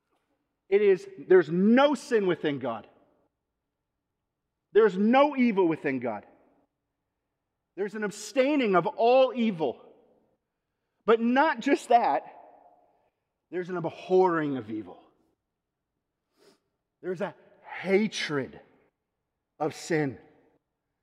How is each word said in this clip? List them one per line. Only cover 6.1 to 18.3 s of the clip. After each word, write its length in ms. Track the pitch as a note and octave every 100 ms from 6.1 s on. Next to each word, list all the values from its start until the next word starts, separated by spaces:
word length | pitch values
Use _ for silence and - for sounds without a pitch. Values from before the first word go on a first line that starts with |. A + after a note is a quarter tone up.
| G#2 - _ _ _ _ _ _ _ _ _ _ _ _ _ _ E3+
There's 160 | G3+
an 100 | G#3+
abstaining 720 | G#3 - - C4+ C4+ D4+ A3 F3+
of 120 | F3
all 440 | - A#3 C4 C4 B3
evil. 420 | A3 E3 C3+ - - _ _ _ _ _ _ _ _ _ _ _ G3+
But 160 | A3+
not 400 | A#3 C4 D#4+ A#3
just 280 | C#4 E4 -
that, 340 | A#3+ F3+ D3 - - - _ _ _ _ _ _ _ _ _ _
there's 180 | F3+ F3
an 80 | F3
abhorring 800 | D#3+ - - F#3 F#3 E3 D3 C3
of 120 | G#2+
evil. 280 | G#2+ F2 - _ _ _ _ _ _ _ _ _ _ _ _ _ _ _ _ _ _ _ _
There's 200 | F3 F3
a 120 | F3+ - _ _ - -
hatred 800 | F3 G3 A3 - -